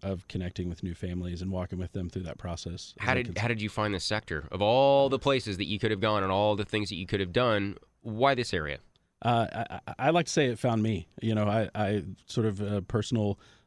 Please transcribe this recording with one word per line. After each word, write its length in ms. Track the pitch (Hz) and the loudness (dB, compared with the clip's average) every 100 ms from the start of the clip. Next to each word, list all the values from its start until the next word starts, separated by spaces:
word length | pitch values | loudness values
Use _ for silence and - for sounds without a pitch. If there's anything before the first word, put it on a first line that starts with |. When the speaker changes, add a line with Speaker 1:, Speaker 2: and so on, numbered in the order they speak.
Speaker 1:
of 260 | 98 92 - | -6 -6 -6
connecting 400 | 92 90 - 87 | -6 -6 -4 -6
with 140 | 85 | -4
new 100 | 92 | -8
families 480 | 82 90 90 90 87 | -6 -6 -6 -6 -6
and 100 | 92 | -4
walking 280 | 92 90 90 | -4 -4 -6
with 140 | 92 | -6
them 180 | 98 90 | -6 -6
through 140 | 92 | -6
that 120 | 85 - | -8 -8
process 560 | 90 82 87 85 - - | -8 -8 -8 -10 -12 -6
as 60 | 127 | 0
Speaker 2:
How 80 | |
Speaker 1:
they 80 | 127 | 0
Speaker 2:
did, 120 | 120 | 0
Speaker 1:
cons- 40 | 87 | -2
Speaker 2:
how 80 | 113 | 0
did 140 | 113 | 0
you 80 | 104 | -2
find 240 | - 104 | -2 0
this 100 | 92 | 0
sector? 440 | - 107 - 78 76 | -2 -4 -2 -6 -4
Of 80 | 92 | 0
all 480 | 104 127 139 139 139 | 4 6 6 6 6
the 100 | 135 | 4
places 380 | 139 135 110 92 | 2 2 2 -2
that 80 | |
you 140 | 85 104 | -2 0
could 140 | 110 | 0
have 80 | 101 | 2
gone 220 | 107 104 | 2 2
and 80 | 95 | 2
all 260 | 95 107 104 | 4 4 2
the 100 | 101 | 0
things 240 | 107 101 | -2 -2
that 60 | 87 | -6
you 100 | 92 | -2
could 140 | 101 | -2
have 120 | 92 | 0
done, 460 | 113 123 104 101 - _ _ | 2 4 2 0 -6 _ _
why 320 | 117 107 135 | -8 0 2
this 180 | 123 117 | 2 0
area? 280 | 87 76 69 _ _ _ - | -2 -4 -8 _ _ _ -4
Speaker 1:
Uh, 240 | 117 117 - | 0 2 2
I, 300 | - - 78 - | -4 -8 -10 -12
I, 60 | - | -2
I 120 | 135 | 2
like 160 | 170 156 | 2 2
to 60 | |
say 120 | 165 135 | 2 2
it 100 | 117 | 2
found 240 | 123 113 | 2 2
me. 260 | 110 107 - - | 2 0 -6 -4
You 120 | 113 | 0
know, 120 | 107 104 | 2 2
I, 240 | 110 104 | 2 0
I 300 | 107 101 104 92 92 - | 0 0 0 -4 -12 -8
sort 200 | 123 110 | 0 0
of 140 | 98 | 0
a 220 | 101 104 | -2 -2
personal 580 | 92 110 - 117 104 98 - - | 0 -2 0 0 0 -2 -8 -20